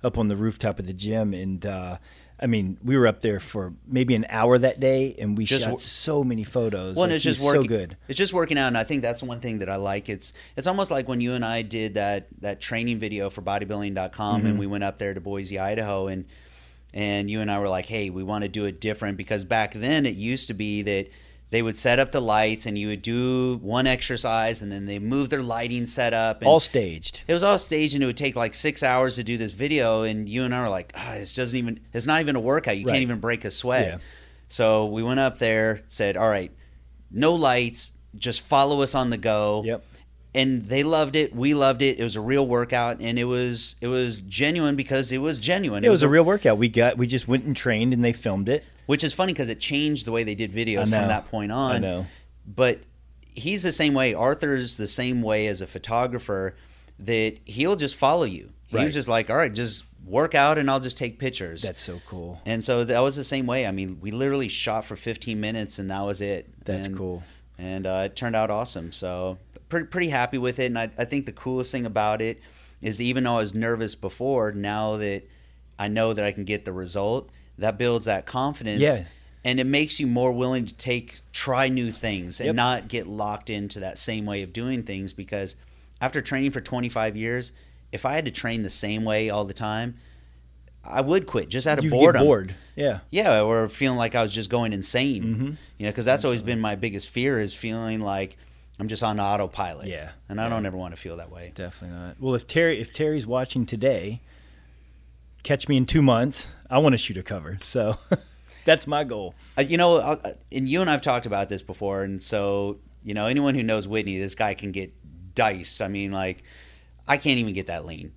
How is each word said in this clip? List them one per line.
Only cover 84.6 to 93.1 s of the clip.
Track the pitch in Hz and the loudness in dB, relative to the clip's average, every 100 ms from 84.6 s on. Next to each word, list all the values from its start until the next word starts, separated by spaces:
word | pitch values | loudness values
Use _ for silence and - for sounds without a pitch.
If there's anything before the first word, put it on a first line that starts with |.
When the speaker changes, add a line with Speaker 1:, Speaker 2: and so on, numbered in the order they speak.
| 123 127 | -4 -4
Speaker 2:
things. | 110 95 95 | -6 -8 -8
Because | - 95 104 95 - - - - - | -10 -8 -6 -6 -10 -20 -20 -20 -6
after | 127 147 | -4 -4
training | 120 135 139 | -4 -2 0
for | 135 | -2
twenty-five | - 127 123 120 110 107 | -6 -4 -4 -2 -2 -2
years, | 113 123 123 - - - - | -4 -4 -6 -12 -20 -20 -12
if | 135 | -6
I | 131 | -2
had | 151 | -2
to | 147 | -4
train | - 117 113 | -4 -4 -2
the | 101 | -2
same | - 104 107 | -2 -2 -2
way | 110 107 110 | 0 2 2
all | 104 | 0
the | 101 | -2
time, | 98 110 107 120 120 - - - - - - - - | -4 -4 -2 -4 -8 -20 -20 -20 -20 -20 -20 -20 -20
I | - - | -4 -2
would | 135 185 - | 2 2 2
quit | 117 - | -4 -2
just | 127 156 | -2 0
out | 151 | 2
of | |
Speaker 1:
You'd | 151 | 4
get | 123 | 8
Speaker 2:
boredom. | 156 143 | 8 10
Speaker 1:
bored. | 147 117 92 92 - | 6 6 2 -10 -14
Yeah. | - 143 98 - | -2 -2 -2 -2